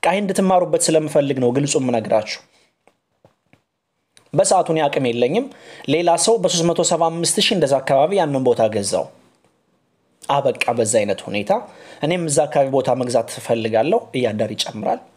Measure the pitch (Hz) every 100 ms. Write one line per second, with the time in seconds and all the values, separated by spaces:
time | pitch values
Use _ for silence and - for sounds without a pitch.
0 | - 190 202 190 190 185 170 165 - 156
1 | 156 151 139 131 123 127 143 151 127 123
2 | 98 110 107 - _ _ _ _ _ _
3 | _ _ _ _ _ _ _ _ _ _
4 | _ _ _ 147 185 190 170 160 147 147
5 | 131 120 123 190 277 - - - - 151
6 | 175 170 - 226 180 175 170 165 165 165
7 | 165 165 165 - - 208 143 135 - 135
8 | 156 202 160 135 127 117 110 107 95 90
9 | - - _ _ _ _ _ _ _ _
10 | _ _ - 139 135 117 - 117 110 -
11 | 104 98 - 104 104 208 - - - -
12 | 151 180 165 143 147 147 135 135 131 127
13 | 123 120 113 - - 117 110 110 131 226
14 | - 135 120 107 110 107 - 107 - 254
15 | -